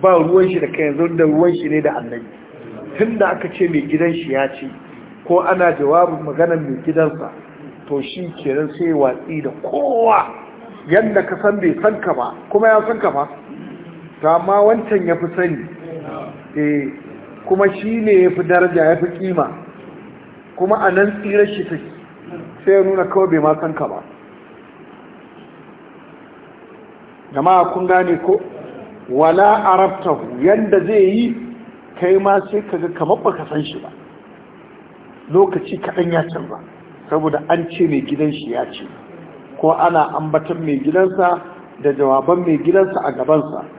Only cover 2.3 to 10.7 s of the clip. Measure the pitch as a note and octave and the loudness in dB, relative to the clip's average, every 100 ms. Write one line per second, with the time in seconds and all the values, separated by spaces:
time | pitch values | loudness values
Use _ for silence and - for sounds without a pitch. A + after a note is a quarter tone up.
2.3 | - - - - - - - A3+ A3+ F#3+ | -20 -20 -20 -18 -16 -14 -4 -2 0 0
3.3 | F3+ F3 - F3+ D3+ C#3+ D#3 E3+ E3+ E3 | -2 -8 -2 0 0 -2 0 0 -2 -4
4.3 | C3+ C3+ - - - - - - - - | -2 -2 -4 -14 -16 -20 -20 -20 -20 0
5.3 | F3 F3+ F#3 F3 D3+ C#3+ D#3+ F3 D#3 D#3 | 0 2 2 2 2 2 4 4 0 -8
6.3 | C#3+ E3+ E3 D3 B2+ - D#3+ D#3 D#3+ B2+ | 0 0 0 -4 -6 -2 0 0 -2 -12
7.3 | - - - C#3+ - - C#3+ C3+ - F3+ | -14 -20 -20 -20 -20 -8 -6 -6 -10 -12
8.3 | - C#3+ C3+ D3+ D3+ E3+ D#3 C3+ B2 - | -8 -4 -2 -4 -2 0 2 2 0 -8
9.3 | D#3+ C3+ - - - G3 A#3+ A3+ G3+ - | -6 -6 -8 -6 -2 0 2 4 4 0
10.3 | - - - - | -10 -20 -20 -20